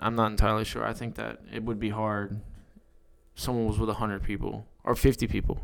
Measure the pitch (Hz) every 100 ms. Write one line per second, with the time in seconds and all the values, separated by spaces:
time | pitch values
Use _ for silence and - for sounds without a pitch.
0 | 110 117 110 104 107 107 110 120 110 117
1 | 117 - 110 113 - 113 113 104 110 107
2 | 110 104 101 104 - - - - - -
3 | - - _ - - 120 110 107 110 104
4 | 110 101 - 98 - 110 - - - 120
5 | 139 - 113 - - -